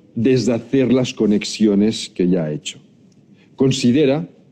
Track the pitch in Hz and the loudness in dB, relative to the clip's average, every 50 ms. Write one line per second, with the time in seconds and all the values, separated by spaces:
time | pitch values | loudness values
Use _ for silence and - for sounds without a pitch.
0 | _ _ - 117 110 135 131 127 104 120 117 113 - - 139 135 127 113 123 131 | _ _ -6 -2 0 2 2 2 2 0 -2 -4 -4 -2 -2 0 2 2 2 0
1 | 127 - - - 110 104 107 98 - - - - 107 107 98 98 107 110 110 - | 0 -2 -2 -2 0 0 0 0 -2 -4 -4 0 0 2 2 2 2 0 -2 -4
2 | - - - - 90 90 92 87 80 76 76 73 - - - - _ _ _ _ | -10 -10 -4 -2 0 0 0 0 -2 -4 -8 -8 -10 -14 -16 -18 _ _ _ _
3 | _ _ _ _ _ _ - _ _ _ _ - 139 135 - - - 123 120 156 | _ _ _ _ _ _ -20 _ _ _ _ -2 0 0 0 0 2 2 2 4
4 | 147 131 139 160 175 - - _ _ _ | 2 2 0 -2 -4 -8 -14 _ _ _